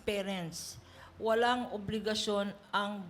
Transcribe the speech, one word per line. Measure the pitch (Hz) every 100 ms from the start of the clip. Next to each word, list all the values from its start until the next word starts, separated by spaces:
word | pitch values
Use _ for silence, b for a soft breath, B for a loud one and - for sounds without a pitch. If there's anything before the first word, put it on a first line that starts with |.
| -
parents. | 202 196 190 165 170 - - B B B -
Walang | 214 226 240 247 -
obligasyon | 208 202 220 214 214 - 202 202 185 -
ang | 262 208 208 175